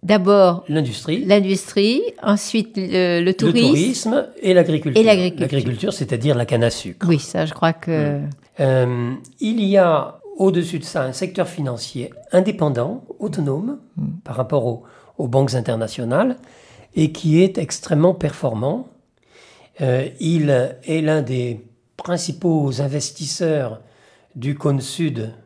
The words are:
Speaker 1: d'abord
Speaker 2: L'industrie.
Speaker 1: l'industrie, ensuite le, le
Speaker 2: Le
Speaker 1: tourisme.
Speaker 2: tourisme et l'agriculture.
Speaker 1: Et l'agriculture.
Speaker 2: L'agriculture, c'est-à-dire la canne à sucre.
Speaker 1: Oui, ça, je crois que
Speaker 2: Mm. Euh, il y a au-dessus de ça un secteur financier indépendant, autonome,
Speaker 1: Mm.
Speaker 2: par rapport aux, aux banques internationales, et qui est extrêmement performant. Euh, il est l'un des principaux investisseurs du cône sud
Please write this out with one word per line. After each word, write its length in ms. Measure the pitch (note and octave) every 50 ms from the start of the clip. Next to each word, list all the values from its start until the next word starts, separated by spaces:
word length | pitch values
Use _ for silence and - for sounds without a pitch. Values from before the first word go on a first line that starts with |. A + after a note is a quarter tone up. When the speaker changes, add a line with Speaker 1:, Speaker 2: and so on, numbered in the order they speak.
| -
Speaker 1:
d'abord 600 | F3 G#3 G#3+ F3+ F#3+ G3+ G3+ F#3+ F3+ F3 E3+ - -
Speaker 2:
L'industrie. 560 | D3 D#3+ D3+ B2 A2 - - - D#3+ G#3 C#4+
Speaker 1:
l'industrie, 760 | F#3 G3+ G#3 G3+ F#3+ G3 F#3 - - - G#3 G3+ G#3+ A#3+ C#4+ A4+ A#4+ - - -
ensuite 540 | A3+ G#3 G#3 - - - A3+ G#3 - -
le, 440 | G3 F#3+ F#3 F#3+ F#3 F3+ F3 F3 E3+
le 40 | E3+
Speaker 2:
Le 100 | F3+ F#3
Speaker 1:
tourisme. 340 | F#3 - E3 E3+ A#3+ A#3 -
Speaker 2:
tourisme 580 | - D3 E3+ B3 C4 - - A3 A3+ C#4+ - - - -
et 140 | - G3 F#3
l'agriculture. 460 | F3+ E3 E3+ D#3 D3+ - D#3 B2+ G#3+
Speaker 1:
Et 40 | A3+
l'agriculture. 380 | A3 G#3+ F#3+ F3+ F3+ F3 C#3 -
Speaker 2:
L'agriculture, 500 | D3+ C#3+ C#3 A2+ B2 B2 A2 - G#3+ G#3
c'est-à-dire 440 | - D3 A2 C3+ A#2 A#2 D3 C#3+
la 100 | A#2+ A#2+
canne 180 | - C#3 A#2 A#2
à 60 | A#2
sucre. 360 | - - - G2 F2 _ -
Speaker 1:
Oui, 120 | E3+ E3+ D3
ça, 260 | - - - F3+ D#3+
je 80 | D#3 D#3
crois 220 | - - E3 D#3+
que 440 | E3 - - E3 D#3 D3 D3 C#3+ C#3+
Speaker 2:
Mm. 120 | D3 D3 C#3+ _ _ _ _ -
Euh, 520 | C#3+ C3+ C3 C3 B2+ B2 B2 A#2+ A#2+ A#2+ C3 C3 - - _ _
il 220 | C#4+ A3 A3+ A#3 G#3
y 140 | F#3+ G3
a 440 | G3 F#3 F3 D#3+ D3 C3+ D#3 - - - - - -
au-dessus 400 | F#3+ F#3+ F3+ F3 E3+ E3+ F3 D#3+
de 60 | -
ça 180 | - - E3+ C3
un 80 | C3 B2+
secteur 360 | - F#3+ F3+ F#3 - F3 -
financier 640 | - - D3 C3 A#2+ A2 - - - B2+ A#2+ - - - - - -
indépendant, 720 | F3+ F#3+ G#3+ G3+ - D#3+ D3+ C3+ A#2+ A#2+ D3+ G#3+ B3+ - - - -
autonome, 600 | - G#3 D3+ F#3 D#3 C#3 C3+ D3 F#3+ A#3+ C#4+ - - _ _
Speaker 1:
Mm. 100 | E3 D3 C#3+ D3 E3+ -
Speaker 2:
par 120 | - A#2
rapport 280 | A2+ B2+ - - C#3+ A2+
aux, 180 | B2 A#2 - - - - - _ _ _ -
aux 100 | E3+ B2+
banques 260 | A#2 C3+ C#3 C#3 A2+
internationales, 800 | B2+ A2 - A#2+ A2+ A2+ A2 - - B2 A#2 B2 D3+ G#3+ C4 B3 - - - - - - _ - - - _ _
et 160 | - D#3 D3+ D#3+
qui 300 | - - D#3+ D3+ E3 F#3
est 160 | F#3+ F#3 -
extrêmement 560 | F3 - - - - - D#3+ D3 D#3 F3+ F#3
performant. 760 | F#3 - D3 C#3+ - - C3+ A2+ A2+ A2+ C3+ E3+ B3 C4 - _ _ _ _ _ _ _ _ _ - - - _ _ _ _ _ - D3
Euh, 260 | C3 B2+ B2+ C3 D#3 - -
il 300 | - D#3+ E3+ E3 D3+ C#3+ C#3 B2+ B2 F#3 - - -
est 140 | - D#3+ D#3+ D#3
l'un 180 | D3+ D#3 D#3
des 400 | C#3+ A#2+ C3 B2+ B2 B2 A#2 G#2+ - - _ _ _ _ _ -
principaux 840 | - - F3 E3+ F3 - D3 - - F3 E3 D#3 C#3+ C#3 B2+ A2
investisseurs 1000 | C#3+ C#3 C3+ D3 - - - - D#3+ C#3 - - F#3 D#3+ D#3 D3+ C3 A#2 A2 A2 - _ _ _ _ _ _ _ _ _ _
du 200 | - A#2 C#3 D3
cône 260 | C#3+ - D3+ C#3 C3+
sud 500 | B2+ - - - E3+ D#3 B2+ A2+ A2 A2+ A2+ - _